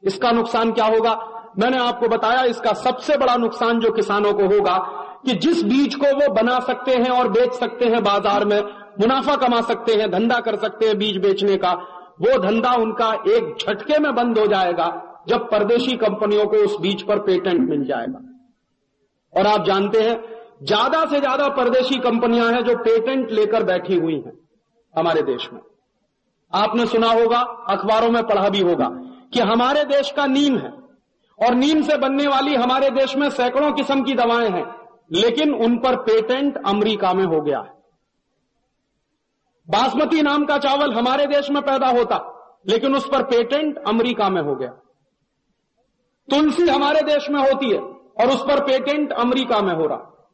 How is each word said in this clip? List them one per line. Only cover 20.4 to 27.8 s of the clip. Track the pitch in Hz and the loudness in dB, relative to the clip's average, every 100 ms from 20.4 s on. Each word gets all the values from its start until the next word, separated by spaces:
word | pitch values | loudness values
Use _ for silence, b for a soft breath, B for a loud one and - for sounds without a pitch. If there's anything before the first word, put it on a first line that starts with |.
| B _ | B _
ज्यादा | 139 - 254 320 320 | -2 0 2 0 0
से | 285 | 0
ज्यादा | 277 262 277 | 0 0 -2
परदेशी | 269 240 254 254 | 0 2 2 0
कंपनियां | 262 247 233 240 233 233 | 0 0 0 2 2 2
हैं | 240 | 2
जो | 226 233 | 0 0
पेटेंट | 220 226 226 269 226 | 2 2 2 -2 -2
लेकर | 220 208 220 | 0 2 0
बैठी | 190 180 180 185 | 0 -2 0 0
हुई | 165 | 0
हैं | 151 120 - _ _ _ _ _ - | -4 -8 -18 _ _ _ _ _ -4
हमारे | 165 160 | 0 0
देश | 135 123 - | 0 -4 -6
में। | 113 - _ _ _ _ _ _ _ _ | -14 -20 _ _ _ _ _ _ _ _
आपने | 180 214 233 233 | -2 0 0 0
सुना | 226 226 | 0 2
होगा, | 226 226 240 240 - - | 2 2 2 -2 -6 -6
अखबारों | 202 | -4